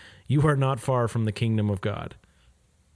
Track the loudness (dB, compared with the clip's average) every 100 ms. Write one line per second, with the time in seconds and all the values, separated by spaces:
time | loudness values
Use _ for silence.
0 | -18 -12 -2 2 4 4 0 0 0 0
1 | 0 0 -2 -2 0 0 0 -2 -4 -6
2 | -10 -16 _ _ _ _ _ _ _